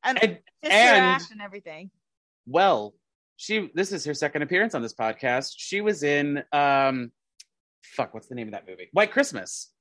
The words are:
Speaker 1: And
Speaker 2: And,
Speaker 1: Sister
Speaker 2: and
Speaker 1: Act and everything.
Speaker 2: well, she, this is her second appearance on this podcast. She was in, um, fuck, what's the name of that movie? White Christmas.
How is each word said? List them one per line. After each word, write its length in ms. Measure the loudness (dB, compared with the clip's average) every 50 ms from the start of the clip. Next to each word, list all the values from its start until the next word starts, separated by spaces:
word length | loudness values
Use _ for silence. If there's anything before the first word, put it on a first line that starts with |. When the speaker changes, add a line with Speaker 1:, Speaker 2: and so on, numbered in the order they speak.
| -2
Speaker 1:
And 180 | -2 2 2 2
Speaker 2:
And, 160 | 2 0 -4 _ _ _ _ -2
Speaker 1:
Sister 120 | 2 6 6
Speaker 2:
and 280 | 8 8 8 6 6
Speaker 1:
Act 260 | 4 2 0 -2 -8
and 100 | -16 -16
everything. 500 | -16 -14 -14 -16 _ -16 -16 -16 -18 -20 _ _ _ _ _ _ _ _ _ _ _ -2
Speaker 2:
well, 480 | 2 4 6 6 4 2 0 -6 _ _ _ _ _ _ _ _ _ _
she, 320 | -8 -4 -2 -2 -2 -2 _
this 200 | -2 -2 -2 -2
is 100 | -6 -6
her 80 | -6 -4
second 280 | -2 -2 -2 -2 -2
appearance 340 | -4 0 0 0 0 0 -2
on 60 | -4
this 120 | -6 -6 -6
podcast. 600 | -4 -4 -4 -2 -2 -2 -2 0 0 -2 -6 -12
She 240 | -12 -12 -6 -6 -2
was 240 | -2 -2 -2 0 0
in, 400 | 0 0 0 0 -2 -2 -4 -6 _
um, 600 | 0 2 2 4 4 4 2 2 0 -2 -6 -10 _ _ _ _ _ _ -20 _ _ _ _ _ _ _ _
fuck, 300 | -16 -8 -8 -8 -8 -8
what's 140 | -18 -16 _
the 80 | -12
name 120 | -12 -12 -10
of 20 |
that 160 | -12 -14 -14 -16
movie? 220 | -18 -18 -20 -6
White 200 | 0 0 0 2 2
Christmas. 580 | -2 -2 -2 -2 -12 -12 -12 -14 -14 -16 _ _ _